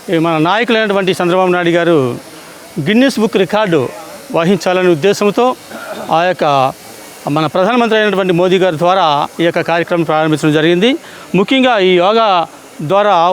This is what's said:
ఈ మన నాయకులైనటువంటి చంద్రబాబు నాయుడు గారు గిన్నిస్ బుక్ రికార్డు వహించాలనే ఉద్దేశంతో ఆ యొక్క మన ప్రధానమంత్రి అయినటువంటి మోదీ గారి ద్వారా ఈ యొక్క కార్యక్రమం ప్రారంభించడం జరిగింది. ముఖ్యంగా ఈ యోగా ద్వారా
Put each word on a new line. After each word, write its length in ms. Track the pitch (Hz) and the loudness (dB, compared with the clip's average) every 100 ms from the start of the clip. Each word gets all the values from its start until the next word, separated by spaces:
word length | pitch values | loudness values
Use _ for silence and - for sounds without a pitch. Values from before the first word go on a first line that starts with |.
| - | -4
ఈ 80 | 170 | -2
మన 200 | 165 160 | 0 0
నాయకులైనటువంటి 720 | 165 208 240 220 214 196 190 175 | 0 0 0 -2 0 -2 -2 -2
చంద్రబాబు 280 | 175 185 185 | 0 0 0
నాయుడు 180 | 180 170 | 0 0
గారు 480 | 170 170 160 127 123 - - - - - - | 0 2 2 0 -4 -12 -20 -20 -20 -14 -8
గిన్నిస్ 400 | 147 220 269 220 | 0 2 2 0
బుక్ 160 | 208 214 | -2 0
రికార్డు 680 | 185 208 214 165 120 - - - - | 0 0 0 0 -2 -6 -16 -18 -6
వహించాలనే 560 | 202 170 196 190 185 180 160 | -2 0 0 0 0 2 2
ఉద్దేశంతో 500 | 185 208 208 196 247 247 - - - - - 160 | 0 0 0 0 0 -2 -10 -16 -14 -12 -2 0
ఆ 20 | 180 | 0
యొక్క 160 | 180 160 139 131 - - - - - - 147 | 0 0 2 0 -4 -20 -20 -20 -12 -4 -2
మన 100 | 156 | -2
ప్రధానమంత్రి 420 | 190 185 240 233 220 | 0 0 0 0 2
అయినటువంటి 360 | 214 190 190 170 | 0 0 0 2
మోదీ 180 | 185 185 | 2 2
గారి 120 | 185 151 | 2 0
ద్వారా 240 | 175 190 165 143 - - | 0 2 2 0 -2 -2
ఈ 40 | 170 | -2
యొక్క 140 | 170 165 | -2 -2
కార్యక్రమం 340 | 170 165 175 160 | -2 -2 -2 0
ప్రారంభించడం 420 | 156 156 151 156 151 | 0 0 0 0 2
జరిగింది. 320 | 160 175 226 302 - - - 180 | 2 2 2 0 -6 -20 -4 -2
ముఖ్యంగా 360 | 202 269 254 226 185 | 0 2 2 2 2
ఈ 20 | 180 | 2
యోగా 240 | 180 226 220 185 160 - - - 147 | 2 2 2 0 -2 -10 -20 -10 -2
ద్వారా 240 | 190 208 180 170 | 0 2 2 2